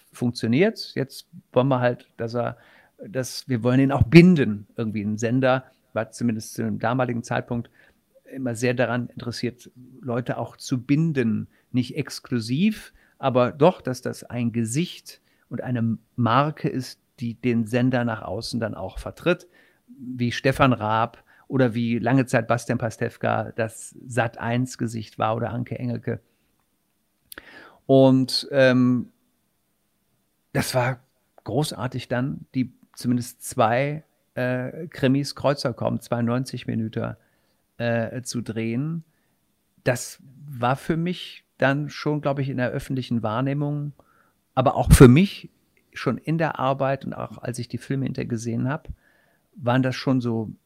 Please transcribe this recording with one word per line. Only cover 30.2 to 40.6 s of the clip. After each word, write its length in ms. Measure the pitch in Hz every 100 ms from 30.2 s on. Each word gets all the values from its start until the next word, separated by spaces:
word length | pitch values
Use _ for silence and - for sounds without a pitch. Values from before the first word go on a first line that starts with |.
| _ _ _
das 200 | 139 -
war 280 | 127 123 127 _ _ _ _
großartig 640 | - 117 151 - 127 127 -
dann, 400 | 123 135 160 - 135
die 180 | 123 - _
zumindest 500 | - 120 123 117 -
zwei, 600 | - - 110 120 143 151 - _ _ -
äh, 520 | 127 127 127 165 165
Krimis 480 | - 131 135 143 -
Kreuzer 380 | 135 147 127
kommen, 260 | 113 113 117
zwei 220 | - 120
neunzig 460 | 117 123 135 127 -
Minuten, 480 | 113 110 117 113 113 _ _ _ _ _ -
äh, 440 | 117 117 110 127
zu 200 | - 123
drehen. 640 | 107 110 113 117 151 165 - _ _ _ _ _ _ _
Das 380 | - 120 - - 139 - 147
war 280 | 131